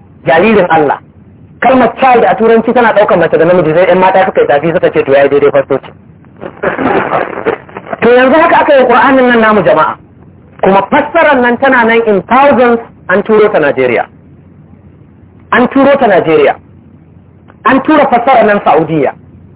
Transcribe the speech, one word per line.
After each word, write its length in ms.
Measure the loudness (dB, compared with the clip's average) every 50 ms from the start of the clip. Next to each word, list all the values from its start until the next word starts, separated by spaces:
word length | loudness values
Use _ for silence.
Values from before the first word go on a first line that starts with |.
| -20 -20 -20 -8 -4
jaririn 420 | -2 0 0 2 2 2 0 0 0
Allah. 300 | 0 0 0 0 -2 -6 -8 -18 _ -20 -20 -20 -20 -20 -20 -20 -12 -8
Kalmar 320 | -4 -2 0 0 0 -2 -2 0
child 260 | 0 2 2 2 2
a 120 | 0 0
Turanci 380 | 0 0 2 2 2 0 -2 -2
tana 200 | -2 -2 0 2
ɗaukar 240 | 0 0 2 0 0
mace 200 | 0 0 0 0
da 80 | 2
namiji, 280 | 2 2 0 0 0 0
sai 120 | 0 0 2
'yan 120 | 2 2
mata 260 | 2 2 2 0 0
suka 160 | 0 0 -2
yi 60 | 0 0
tafi, 260 | 0 -2 -2 -2 -2
suka 160 | -2 -2 -2
ce, 120 | -2 -2 -2
"To, 80 | 0
ya 120 | 0 2 2
yi 60 | 2
daidai, 220 | 0 0 0 2
fastoci." 400 | 0 0 -2 -2 -4 -6 -6 -12 -20 -20 -20 -20 -20 -20 -20 -20 -20 -20 -18 -18 -14 -10 -8 -8 -6 -6 -4 -4 -4 -4 -4 -4 -6 -6 -6 -8 -10 -8 -6 -6 -8 -8 -12 -18 -20 -20 -14 -14 -10 -4
To, 80 | 0 2 2
yanzu 260 | 2 2 2 2 2
haka 140 | 2 2 2 0
aka 120 | 2 2 2 2
yi 60 | 2
Qur'anin 420 | 2 2 0 2 2 2 2 2 2
nan 120 | 2 0
namu, 220 | 0 2 0 0 0
jama'a. 320 | 0 0 0 0 -2 -6 -10 -16 -20 -20 -20 -20 -20 -20 -20 -20 -20 -10 -4
Kuma 200 | -2 0 0 0 0 0
fassarar 480 | -2 -2 -2 -2 -2 0 0 2 0 0
nan 160 | 0 -2 -2 -2
tana 260 | 0 0 0 0 0
nan 160 | 0 0 0 0
in 160 | 0 -2 -2 -2
thousands, 560 | 0 0 2 2 2 2 2 2 0 0 -2 -4 -10 -20 -20 -6 -4
an 120 | -4 -4 0
turo 260 | 0 0 2 2 2
ta 100 | 0 0
Najeriya. 460 | -2 -2 -2 -2 -2 -2 -2 -4 -4 -6 -12 -20 -20 -20 -20 -20 -20 -20 -20 -20 -20 -20 -20 -20 -20 -20 -20 -20 -20 -20 -20 -20 -20 -20 -20 -20 -10 -6
An 160 | -2 -2 -2 0
turo 260 | 0 0 2 2 2 2
ta 80 | 2 0
Najeriya. 480 | 0 0 0 0 0 2 2 0 -2 -4 -10 -20 -20 -20 -20 -20 -20 -20 -20 -20 -20 -20 -20 -20 _ -20 -20 -20 -20 -8 -4
An 160 | -2 -2 -2
tura 240 | 0 0 0 0 2 0
fassarar 340 | 0 0 0 2 2 2 2
nan 140 | 2 0 0 0
Saudiya. 480 | 0 0 0 0 -2 -2 -2 -2 -4 -4 -8 -18 -20 -20 -20 -20 -20 -14